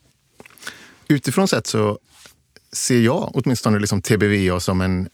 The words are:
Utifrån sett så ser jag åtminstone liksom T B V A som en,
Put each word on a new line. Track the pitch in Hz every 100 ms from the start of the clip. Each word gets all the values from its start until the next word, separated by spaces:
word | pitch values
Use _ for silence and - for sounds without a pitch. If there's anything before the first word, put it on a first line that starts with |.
| _ _ _ _ - _ - - - - -
Utifrån | 147 - 131 190
sett | 127 -
så | 110 107 104 _ - - _ _ _ _
ser | - - 123
jag | 113 170 -
åtminstone | - 127 123 - 104
liksom | 104 101
T | - 107
B | 104
V | 101 92
A | 90
som | - 92
en, | 92 90 90